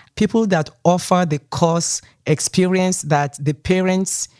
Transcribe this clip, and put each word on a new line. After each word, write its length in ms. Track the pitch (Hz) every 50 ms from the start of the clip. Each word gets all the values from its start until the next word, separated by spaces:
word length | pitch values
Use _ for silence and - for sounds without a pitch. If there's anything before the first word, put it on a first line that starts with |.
| - _ -
People 320 | - 214 202 - 226 226
that 240 | 202 185 160 147 - _ _ -
offer 400 | 170 180 175 - - 185 180 180 156
the 80 | 151
course 640 | 139 _ - - - 175 165 165 170 - - - - - _ _ _ -
experience 800 | - 156 - - - - 185 185 180 185 185 185 185 185 - -
that 340 | 143 156 143 143 139 - -
the 140 | 143 151 147
parents 720 | - - - 185 185 185 185 185 190 190 - - - - - _